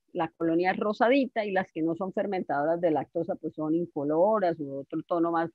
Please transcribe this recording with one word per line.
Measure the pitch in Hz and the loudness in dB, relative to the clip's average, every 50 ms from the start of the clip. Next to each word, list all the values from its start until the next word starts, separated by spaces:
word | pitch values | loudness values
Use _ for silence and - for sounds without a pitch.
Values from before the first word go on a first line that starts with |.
| _ _ - | _ _ -4
la | 175 165 165 | -4 -4 -4
colonia | _ - 165 165 165 175 180 185 | _ -2 0 2 2 2 2 2
es | 196 190 | 0 0
rosadita, | 208 208 214 - 240 233 269 285 254 - - 226 208 | -2 -2 2 2 4 4 4 4 2 0 -2 -4 -4
y | 208 | 0
las | 185 185 185 - | 0 -2 -2 -2
que | - 165 | -4 -4
no | 156 165 165 | -2 -2 -2
son | 180 190 190 - | -2 -4 -4 -4
fermentadoras | - 190 202 190 185 - - 143 143 147 160 170 170 | -4 -2 -2 -2 -4 -2 -2 -2 0 0 0 0 2
de | 175 165 | 2 2
lactosa, | 151 135 131 - - 170 123 - - | 2 0 -2 -4 -4 -4 -4 -4 -4
pues | - 160 147 - | -6 -6 -10 -6
son | 156 156 156 160 | -6 -4 -2 0
incoloras | 170 175 - - 151 143 147 156 165 185 214 220 208 190 170 165 160 | -2 -2 -4 -4 -4 -2 0 2 4 4 4 4 2 2 0 0 -2
u | 143 139 139 139 | -6 -8 -8 -10
otro | 139 - 160 160 | -8 -8 -8 -8
tono | - - 180 170 170 170 | -4 -2 0 0 0 0
más, | 170 165 165 160 | 0 0 -2 -2